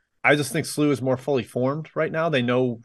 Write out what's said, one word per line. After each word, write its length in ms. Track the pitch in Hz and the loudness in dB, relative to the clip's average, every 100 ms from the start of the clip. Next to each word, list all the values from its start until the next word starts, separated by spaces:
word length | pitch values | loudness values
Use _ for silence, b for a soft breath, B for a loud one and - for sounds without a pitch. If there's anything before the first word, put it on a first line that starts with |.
| _ _ 123 | _ _ 2
I 100 | 147 | 2
just 160 | 131 | 2
think 140 | 165 147 | -2 -4
slu 260 | - 147 | 0 0
is 100 | 127 | 0
more 140 | 131 127 | 0 -2
fully 280 | 147 135 | 0 -2
formed 460 | - 127 131 151 156 - | -2 -2 -2 -2 -6 -4
right 160 | 160 | -4
now. 160 | 160 165 | -2 0
They 140 | 139 | 0
know 400 | 120 123 127 113 | 2 2 2 -2